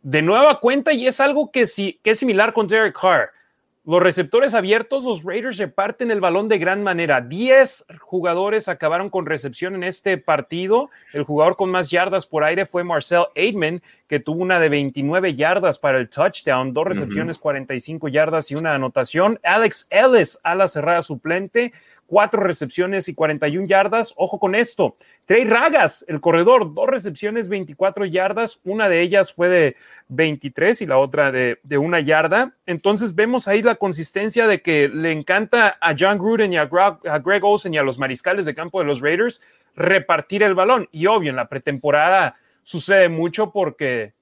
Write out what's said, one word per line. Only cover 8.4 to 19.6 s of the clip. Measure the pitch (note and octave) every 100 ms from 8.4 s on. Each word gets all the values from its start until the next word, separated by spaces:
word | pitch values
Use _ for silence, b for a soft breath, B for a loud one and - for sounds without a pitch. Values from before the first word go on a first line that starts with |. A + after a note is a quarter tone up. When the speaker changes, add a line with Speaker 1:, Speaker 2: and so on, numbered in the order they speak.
| G3+ G#3+ G3+
Speaker 1:
acabaron | E3+ D#3 E3+ G3
con | F#3+ D3+
recepción | D#3 C3+ - F3+ F#3+
en |
este | F3+ - G3+ F#3
partido. | - D3+ - E3 F#3+ A3+ C#4 b b
El | D3
jugador | C#3+ D3 D#3+ F#3+
con | F#3+
más | F#3 D3+
yardas | F3 F#3 F#3+ -
por | D#3
aire | D3+ F3 F#3+
fue | F3+
Marcel | F3 D#3+ - F3 - -
Aitman, | G3+ G3+ D#3 F3 b b _
que | D3
tuvo | - E3
una | F#3 F3+
de | D#3+
veintinueve | C#3+ C#3 C3+ C#3 F3+ F#3 C3+
yardas | D#3 F#3+ F3+ C#3+
para | C#3+ C3
el | A#2+
touchdown, | - - - - B2+ C3
dos | B2+
Speaker 2:
Ujú. | -
Speaker 1:
recepciones, | G2+ G#2 G2+ E3 D#3+
cuarenta | D3+ C#3 B2+ C3
y |
cinco | - D#3+ D3+
yardas | C#3+ D#3 D#3+ D3
y | D3
una | D#3+
anotación. | C#3+ C3 C3+ B2 D#3+ G3+ A3+
Alex | E3+ G3+